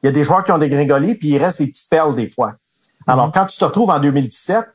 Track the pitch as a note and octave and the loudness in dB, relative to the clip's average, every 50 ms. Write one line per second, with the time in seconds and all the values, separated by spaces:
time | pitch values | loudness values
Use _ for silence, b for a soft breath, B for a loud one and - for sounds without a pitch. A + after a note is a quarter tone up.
0 | - C3+ C3+ D3 D3 C3+ F3 F#3 F#3 F#3+ F#3+ E3 D#3 C#3+ C#3 C#3 D3 C3+ C#3+ C#3 | 0 0 0 2 2 2 2 0 2 2 0 2 2 0 0 0 0 2 2 0
1 | C#3+ F3+ A#3 - - D3+ C#3+ C#3 D3 F3+ F3+ - D3 C3 - - - - - D#3+ | 0 0 -2 -2 -2 0 0 2 0 0 -2 -2 -4 -4 -4 -8 -6 -2 0 2
2 | D#3+ D3+ C3+ A#2+ A2+ G#2 - - B2 G#2+ A#2 _ _ b b b b b b b | 2 2 0 -2 -4 -6 -4 -4 -4 -4 -4 _ _ b b b b b b b
3 | b - B2+ C3 A#2+ D#3 D3+ F#3+ F#3+ F#3+ - - F#3+ D3 - G3 A#3+ G3 F3 D3 | b 0 2 2 2 2 2 0 0 0 0 -2 -2 0 0 0 2 2 2 2
4 | C#3+ C#3+ C3+ C#3+ C#3 A#2+ - - - - F#3 A3 A3+ - _ | 2 2 2 0 -2 -2 -4 -6 -4 -2 -2 -2 -2 -6 _